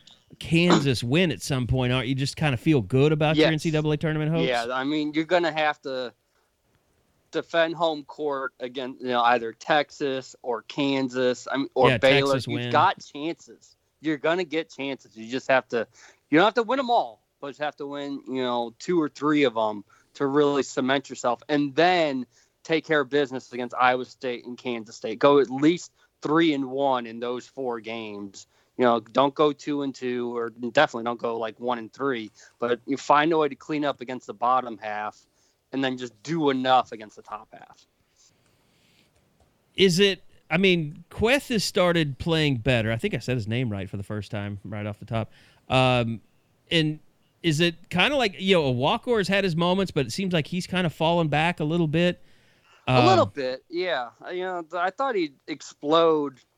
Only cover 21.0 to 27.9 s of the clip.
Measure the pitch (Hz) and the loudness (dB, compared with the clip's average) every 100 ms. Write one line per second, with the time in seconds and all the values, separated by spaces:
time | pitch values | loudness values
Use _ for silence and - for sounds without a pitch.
21 | - 127 127 120 - 151 143 135 175 180 | -4 -6 -4 -4 -2 0 0 2 2 2
22 | 156 131 123 _ _ _ - 160 - 156 | 0 -2 -8 _ _ _ -4 -2 0 0
23 | 131 143 139 127 - 123 123 120 127 127 | 0 0 -2 -4 -10 -8 -6 0 2 2
24 | 120 - 131 120 - 123 127 117 107 - | -4 -10 -8 -8 -10 -10 -8 -8 -10 -10
25 | 104 110 143 143 123 131 147 175 - _ | -8 2 6 6 4 2 2 2 -4 _
26 | _ _ 147 156 170 139 135 131 139 127 | _ _ 0 2 2 2 -2 -2 0 0
27 | 117 117 120 123 - - 131 117 110 | -2 -8 -6 -8 -10 -8 -6 -6 -8